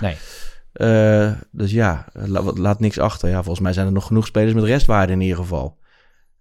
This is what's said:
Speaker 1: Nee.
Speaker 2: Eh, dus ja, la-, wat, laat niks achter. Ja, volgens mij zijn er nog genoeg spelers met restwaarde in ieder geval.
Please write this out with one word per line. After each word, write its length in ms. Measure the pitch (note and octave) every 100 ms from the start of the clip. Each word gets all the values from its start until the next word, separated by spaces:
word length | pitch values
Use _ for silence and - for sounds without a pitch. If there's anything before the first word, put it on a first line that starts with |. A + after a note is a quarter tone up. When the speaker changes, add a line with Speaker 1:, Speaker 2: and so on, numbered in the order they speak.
Speaker 1:
Nee. 160 | G#2 D2+ - - - - -
Speaker 2:
Eh, 600 | - A2+ A2 A2 G#2+ G#2+ - -
dus 200 | - G2
ja, 360 | A2+ G#2 D2+ -
la-, 300 | - G#2 F#2+
wat, 160 | F#2+ F#2+
laat 220 | G2 G#2
niks 180 | G#2+ -
achter. 300 | G#2+ - F#2
Ja, 60 | F#2
volgens 180 | E2+ F2+
mij 120 | F#2
zijn 140 | F#2 F#2+
er 60 |
nog 140 | F#2+ -
genoeg 200 | A2 A2
spelers 280 | G#2+ A2
met 100 | A2
restwaarde 480 | G#2+ C#3 - G#2 F#2
in 80 | F#2
ieder 160 | F#2 F2
geval. 420 | F2 D#2 - - - _ _ _ _ _